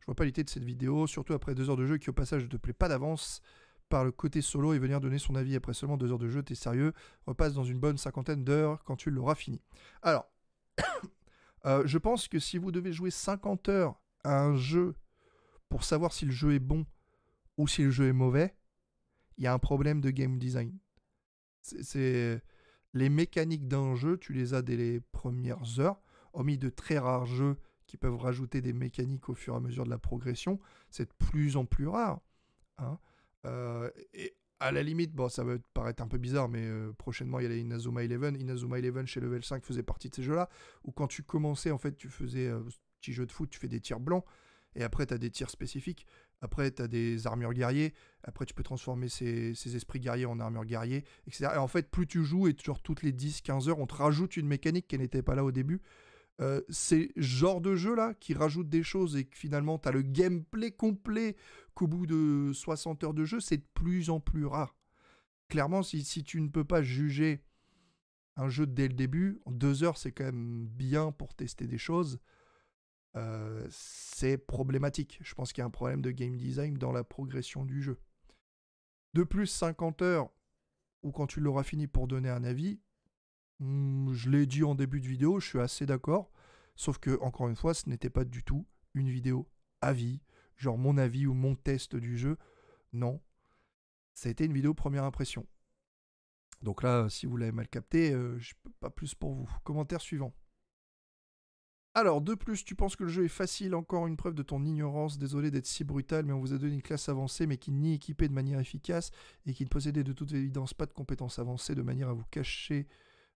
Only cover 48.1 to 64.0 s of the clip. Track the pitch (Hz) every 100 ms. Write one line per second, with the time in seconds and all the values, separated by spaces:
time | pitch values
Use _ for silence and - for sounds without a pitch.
48.1 | _ - - 131 - - 131 - 127 123
49.1 | - 120 117 113 117 123 120 - 135 123
50.1 | 123 123 117 113 113 110 117 117 135 143
51.1 | - - - 139 143 131 175 156 - 170
52.1 | 170 151 175 190 143 - 135 - 151 151
53.1 | 127 143 147 - 135 135 160 131 - 147
54.1 | 147 185 - 147 139 160 170 - 135 131
55.1 | 131 131 135 139 131 131 185 - - -
56.1 | - _ - 135 139 - 160 - 160 165
57.1 | - 139 127 175 185 180 190 190 233 226
58.1 | 214 - 196 156 156 160 160 165 190 180
59.1 | 143 131 - 147 147 151 160 139 135 135
60.1 | 135 185 175 160 220 233 - 220 202 214
61.1 | 214 226 202 - - - - 170 170 175
62.1 | 160 151 143 143 139 - 156 165 151 156
63.1 | 151 156 226 - 151 - - 170 180